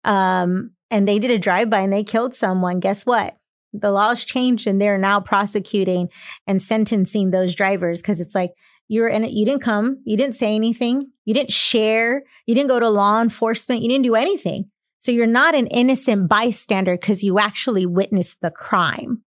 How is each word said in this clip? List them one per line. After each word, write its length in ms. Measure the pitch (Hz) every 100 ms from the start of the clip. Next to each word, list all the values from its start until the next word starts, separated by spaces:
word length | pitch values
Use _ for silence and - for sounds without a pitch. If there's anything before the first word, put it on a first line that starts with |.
Um, 680 | - 202 190 185 180 185 - _ _
and 180 | 220 202
they 100 | 208
did 120 | 240
a 80 | 233
drive-by 420 | 190 180 226 208
and 120 | 196
they 120 | 196
killed 300 | 208 226 247
someone. 460 | - 196 185 180 180
Guess 260 | 190 202 -
what? 320 | 233 190 - _ _ _
The 180 | 208 208
laws 320 | 196 214 240
changed 440 | - 254 254 233 214
and 120 | 196
they're 200 | 208 196
now 220 | 196 202
prosecuting 920 | 196 196 202 208 190 202 185 180 175 - - - -
and 140 | 190
sentencing 720 | - 220 214 220 185 214 190
those 240 | 185 185
drivers 480 | 170 196 196 175 170
'cause 180 | - 170
it's 140 | 175
like, 180 | 196 180 - _ _ _
"You're 200 | 220 226
in 160 | 220
it, 60 | 220
you 160 | 214 214
didn't 160 | 285
come, 400 | 240 208 226 269
you 140 | - 214
didn't 160 | 269
say 200 | 226 220
anything, 560 | 214 226 233 233 269 269 _
you 80 | -
didn't 200 | 226 254
share, 720 | - - 233 220 220 233 277 269 -
you 100 | -
didn't 140 | 233 277
go 100 | 247
to 120 | 233
law 320 | 208 202 220
enforcement, 580 | 233 - 226 226 - 240
you 80 | 226
didn't 160 | 269
do 120 | 254 226
anything." 540 | 302 392 180 147 - _ _ _
So 120 | -
you're 140 | 233 226
not 280 | 240 311
an 120 | 302 240
innocent 600 | 240 254 262 - 208 180
bystander 720 | 214 233 202 - 190 190 180
'cause 240 | - 196
you 160 | 202 190
actually 480 | 208 - - 202 180
witnessed 560 | 175 196 196 170 -
the 80 | 165
crime. 720 | - - 196 156 - - 233